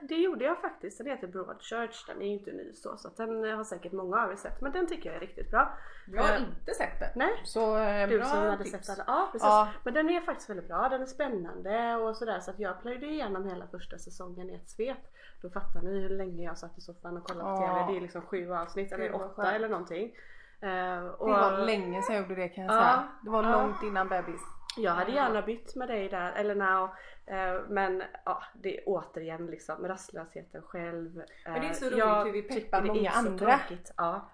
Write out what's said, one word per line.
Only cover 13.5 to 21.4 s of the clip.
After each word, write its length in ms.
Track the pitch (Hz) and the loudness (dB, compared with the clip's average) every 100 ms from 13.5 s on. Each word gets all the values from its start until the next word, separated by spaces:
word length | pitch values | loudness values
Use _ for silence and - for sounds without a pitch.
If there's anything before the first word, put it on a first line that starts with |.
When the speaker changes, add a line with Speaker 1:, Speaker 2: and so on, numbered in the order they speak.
| 180 180 | -6 -10
Speaker 1:
första 300 | 180 - 175 | -10 -8 -10
säsongen 520 | - - 180 180 185 | -10 -10 -10 -10 -10
i 60 | 175 | -10
ett 140 | - | -12
svep. 280 | - 240 262 - - - - | -4 -4 -4 -12 -18 -20 -14
Då 80 | 180 | -6
fattar 320 | 185 - - | 0 6 6
ni 200 | 180 196 | 6 4
hur 80 | 190 | 2
länge 340 | 196 185 170 | 2 0 -2
jag 140 | 170 165 | -4 -4
satt 200 | 170 - | -8 -12
i 40 | |
soffan 360 | - 170 175 175 | -14 -14 -10 -8
och 100 | 175 | -6
kollade 300 | 175 190 190 | -6 -2 0
på 60 | |
Speaker 2:
Ja. 140 | 185 180 | 2 2
Speaker 1:
T 60 | 180 | 2
V. 40 | |
Det 40 | 185 | 0
är 20 | |
liksom 200 | 175 175 | -2 -8
sju 320 | 175 185 175 | -4 -4 -2
avsnitt, 380 | 175 175 196 196 | -2 -2 -4 -4
eller 120 | 196 | -4
Speaker 2:
Gud, 80 | 214 | -4
vad 80 | 202 | -4
Speaker 1:
åtta 120 | 190 208 | -6 0
Speaker 2:
skönt. 120 | 190 214 | 0 2
Speaker 1:
eller 140 | 220 | 0
någonting. 440 | 185 175 170 233 - - - - - | -2 -4 -4 -6 -8 -18 -18 -18 -8
Eh, 440 | 202 185 180 180 180 | -4 -2 -2 -4 -6
och 200 | - 220 | -2 4
Speaker 2:
Det 60 | |
var 320 | 208 | 6